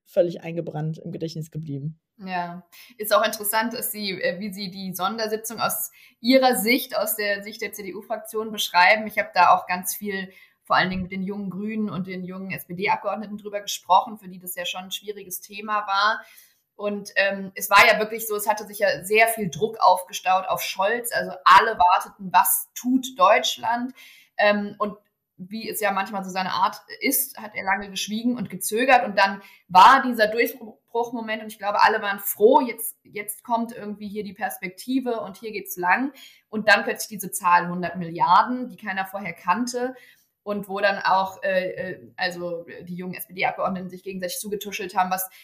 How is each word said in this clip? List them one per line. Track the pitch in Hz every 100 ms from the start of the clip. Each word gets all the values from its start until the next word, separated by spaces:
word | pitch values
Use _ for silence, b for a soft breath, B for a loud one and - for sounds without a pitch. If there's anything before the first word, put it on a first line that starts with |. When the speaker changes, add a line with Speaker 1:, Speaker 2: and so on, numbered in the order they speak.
Speaker 1:
völlig | _ 196 175 175
eingebrannt | 170 170 165 151 156 160
im | 175
Gedächtnis | - 165 165 160
geblieben. | 151 160 139 151 156 _ _
Speaker 2:
Ja, | 190 180 175 175 - B B -
ist | 214
auch | 202
interessant, | - 214 208 220 226
dass | - -
Sie, | 208 202
äh, | 180 - 180
wie | 214
Sie | 185 196
die | 196 190
Sondersitzung | 175 190 226 220 214 - 226
aus | 151 - - b b _
Ihrer | 226 262 262
Sicht, | 214 208 262 - -
aus | 214 -
der | 208 202
Sicht | 202 226
der | 208
C-D-U-Fraktion | 208 190 180 208 214 - 214 220
beschreiben. | 208 - 175 180 220 214
Ich | 208
hab | 202
da | 185 170 180
auch | -
ganz | 185 190 -
viel, | 208 190 190 b b b
vor | - 135
allen | 185
Dingen | 190
mit | 180
den | 190
jungen | 185 208 196
Grünen | 175 208 220 208
und | 160 185
den | 185
jungen | 180 185 190
S-P-D-Abgeordneten | 143 - 180 202 240 202 214 202 208
drüber | 208 202
gesprochen, | 202 - - 190 - 214
für | 185
die | 185
das | 180
ja | 180
schon | 180 190
ein | 185
schwieriges | - 202 202 196 180
Thema | - 202 214 214 196
war. | 196 208 220 B B B B _ -
Und, | 208 202 202 -
ähm, | 196 196 190 196
es | -
war | 202 233
ja | 214
wirklich | 214 226 220
so, | 208
es | 214
hatte | 208 202
sich | 208
ja | 196 -
sehr | 180 214 226
viel | 226 190
Druck | 147 226 -
aufgestaut | 185 185 - 202 185 185 -
auf | 175
Scholz. | - 185 196 233 -
Also | - 185 -
alle | - 190 226 180
warteten, | 180 196 - - 190
was | 180 - - -
tut | - 247 254 262 -
Deutschland? | 185 240 - - 226 240 254 B B B B -
Ähm, | 208 208 202 -
und | 208 - _ _ _ -
wie | 185 220 214
es | 180
ja | 208
manchmal | 196 196 202
so | 190
seine | 185 185
Art | - 202 - - -
ist, | 254 - - -
hat | 214
er | 214
lange | 196 196 202
geschwiegen | 190 - 214 233 247
und | 196
gezögert. | 180 - 214 262 247
Und | 208 196
dann | 196 202 B B _
war | 180 214 269
dieser | 254 220 214
Durchbruchmoment | 226 - - 214 - _ 233 220 240 220 220
und | 220
ich | -
glaube, | 196 208
alle | - 214
waren | 202 202
froh, | - - 214 285
jetzt, | 247 214 - -
jetzt | - 202 208 -
kommt | - 233 226
irgendwie | - 208 208 208
hier | 214
die | 196
Perspektive | 196 190 - 185 - - 262 247 226
und | 202 -
hier | 226
geht's | 202 - -
lang. | 175 208 269 B B B _
Und | 220 208
dann | 202
plötzlich | 254 208 -
diese | 214 185
Zahl | - 180 175 175
hundert | 175 170 185
Milliarden, | 165 165 160 185 226 254 247
die | 180
keiner | 214 190
vorher | 190 202 190
kannte. | 165 - 208 240 247 254 262 b b _ _
Und | - 208 196
wo | 196
dann | 202 196
auch, | - 190 190 -
äh, | 196 185 185
äh, | - 185 - - -
also | 180 175 175 170 - -
die | 175 180
jungen | 185
S-P-D-Abgeordneten | 175 - 185 - - 180 190 180
sich | 185
gegenseitig | 190 190 180 -
zugetuschelt | 214 202 208 190 185 196
haben, | 185
was | 185 - b